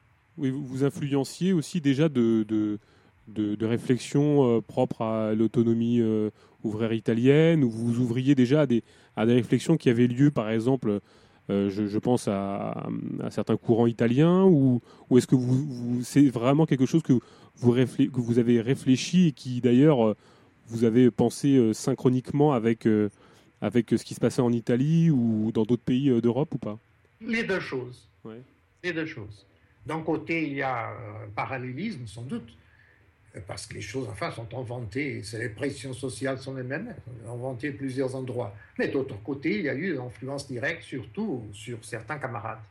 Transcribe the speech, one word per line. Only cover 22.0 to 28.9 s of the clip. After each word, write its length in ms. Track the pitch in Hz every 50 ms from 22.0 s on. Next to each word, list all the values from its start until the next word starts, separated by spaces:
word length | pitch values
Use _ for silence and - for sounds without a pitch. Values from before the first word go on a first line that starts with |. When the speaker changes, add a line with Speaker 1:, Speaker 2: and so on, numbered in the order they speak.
| - 127 127 127 - - - 143 143 156
Speaker 1:
avec, 340 | 143 117 107 117 117 - -
euh, 240 | 117 107 107 104 104 - _ - - _ _ _ _ _ _
avec 300 | - 107 95 123 113 -
ce 140 | 120 110 -
qui 100 | - -
se 60 | -
passait 200 | - 117 - -
en 120 | 127 120
Italie 580 | 120 117 113 - 123 120 139 151 165 165 165 165
ou 400 | 151 127 117 113 110 107 107 110
dans 120 | 117 117 110
d'autres 180 | - 120 117
pays, 260 | - - 127 127 143 139
euh, 120 | 123 117
d'Europe 340 | 107 120 110 127 156 - -
ou 40 | -
pas ? 200 | - 107 107 107 _ _ _ _ _ _ _ _
Speaker 2:
Les 220 | 220 226 226 226
deux 180 | 226 170 190 175
choses. 480 | 147 - 147 131 123 123 127 - _ _ _ _ -
Speaker 1:
Ouais. 160 | 113 110 117 131 _ _ _ _ _ _ _
Speaker 2:
Les 100 | - 180